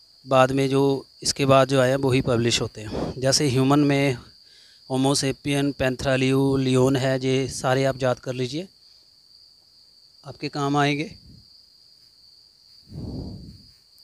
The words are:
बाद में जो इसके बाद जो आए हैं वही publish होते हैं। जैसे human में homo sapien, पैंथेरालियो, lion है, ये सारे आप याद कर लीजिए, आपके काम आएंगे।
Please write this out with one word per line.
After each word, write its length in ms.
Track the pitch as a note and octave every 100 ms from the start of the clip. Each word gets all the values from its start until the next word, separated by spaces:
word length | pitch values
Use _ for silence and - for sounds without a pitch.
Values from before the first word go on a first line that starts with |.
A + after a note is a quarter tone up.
| _ _ C3
बाद 240 | C3 C3
में 180 | C3+ C3+
जो 380 | C#3 C#3 C#3 - _
इसके 220 | A#2+ - C3+
बाद 240 | C3+ C3
जो 120 | C#3
आए 80 | B2+
हैं 60 | C#3
वही 260 | C3+ C3
publish 400 | C3 A#2 A#2 -
होते 200 | A#2 A2
हैं। 320 | G#2+ - - B2+
जैसे 320 | C3 C3+ D3+
human 300 | B2+ C3 C#3+
में 380 | C#3+ C#3 C#3 A#2+ - - _ - - _ -
homo 260 | C3 C3+ C#3
sapien, 560 | C3+ B2+ C#3+ C#3+ C#3+
पैंथेरालियो, 840 | - C3 B2 C#3 C3 C3 C3+ C#3 C3+
lion 380 | C3 B2+ C3 C3+
है, 220 | C3 C3
ये 300 | C3 C3 B2+
सारे 380 | - C3+ C3 C3+
आप 180 | C3+
याद 160 | C3 A#2+
कर 140 | C3+
लीजिए, 340 | B2+ B2 D3+ F#3+ _ _ _ _ _ _ _ _ _ _ _ _ - - - C#3+
आपके 240 | - D3
काम 280 | D3 C#3 C#3+
आएंगे। 380 | D3 C#3+ E3+ - - - - - _ _ _ _ _ _ _ - - _ - - - - - - - - - - - _ _ _